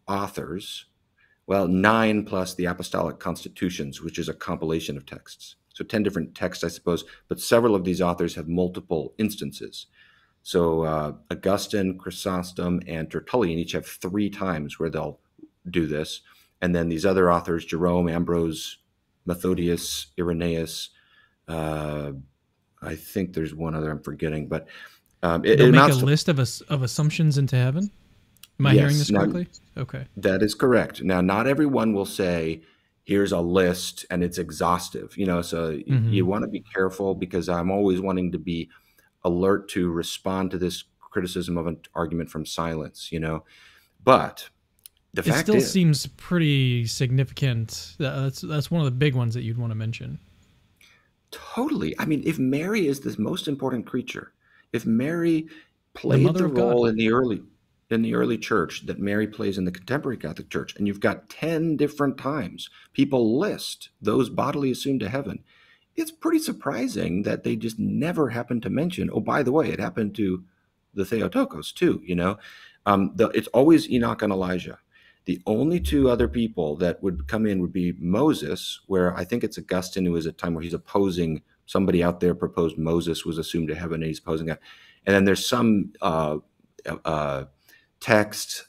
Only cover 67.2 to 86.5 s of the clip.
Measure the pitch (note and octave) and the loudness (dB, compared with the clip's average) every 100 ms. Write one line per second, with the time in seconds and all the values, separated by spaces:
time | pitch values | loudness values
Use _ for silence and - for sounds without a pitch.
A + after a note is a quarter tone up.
67.2 | G#2+ A2+ A#2+ A2+ A2+ A2 G2+ G#2+ D#3 E3+ | -2 -2 -2 -2 -4 -4 -2 0 0 0
68.2 | C3+ A#2 - A#2+ G#2 G#2 F3 F3+ F#2 A2+ | 0 -2 -4 -4 -2 -2 -2 -2 -2 -2
69.2 | A2 C#3 B2+ D3 A#2+ D#2+ G#2+ - G#2 G2+ | 0 0 2 2 0 -2 -4 -2 -4 -2
70.2 | G2 F2+ - _ _ _ _ G2+ F#2+ A2+ | -2 -2 -8 _ _ _ _ -6 -2 -2
71.2 | F#2+ B3+ C4 D2+ - - F3 G2 - F2 | 0 0 -2 -4 -12 0 0 2 -2 0
72.2 | F2 G#2+ - - - _ G2+ G2 F#2+ F#2 | 0 -2 -10 -20 -20 _ 2 2 2 2
73.2 | A2 - - A#2 D3 D#3+ - B2 A#2 A2 | 2 2 2 4 8 6 4 0 0 0
74.2 | G#2+ F#2+ F2+ F#2 F2 F2 _ _ _ _ | 0 0 0 -2 -6 -14 _ _ _ _
75.2 | - - - A2 D3 F3 F3+ C#3+ C3 A#2+ | -6 -4 0 0 2 0 2 4 4 4
76.2 | A#2+ B2 A2+ F#2 D2+ D2+ F2+ D#2+ G2 E2 | 2 0 -2 -2 -2 0 0 0 -2 -4
77.2 | C#2+ A2 A2 F#2+ F2 F2+ F2+ F2 E2+ G2+ | -4 -2 0 0 -2 -2 -2 -2 -2 2
78.2 | D#3 B2 D2 - - - - F#2+ F2+ F2 | 2 2 -2 -6 -8 -12 -2 2 2 0
79.2 | F2+ A#2+ G#2+ - D#2+ F#2 F#2 G2+ F2+ E2+ | -4 -2 -4 -6 -4 -4 -2 -2 0 0
80.2 | D#2+ - F2+ E2 E2+ E2 - G2+ G2 F2 | -2 -4 -4 -4 -6 -8 -2 0 2 0
81.2 | E2 D2+ - _ - G2 F#2+ F2+ F2 E2+ | -2 -4 -10 _ -4 0 4 4 2 2
82.2 | F2+ F2 F2 - E2 D#2+ D#2+ E2+ E2+ D#2+ | 0 0 -2 0 0 0 0 0 0 -4
83.2 | F2 D#2+ D#2 E2+ D#2 D#2+ F2 D#2+ D#2+ D2+ | -4 -6 -4 -4 -4 -4 -6 -4 -4 -6
84.2 | - D#2+ D#2+ D#2 - - - _ - G2 | -4 -4 -4 -8 -12 -20 -20 _ 4 6
85.2 | G2 F#2 - B2 A#2 G#2 E2 - F#2 D#2+ | 6 4 2 2 4 2 0 -2 0 0
86.2 | D#2 D2+ - | 0 -2 -8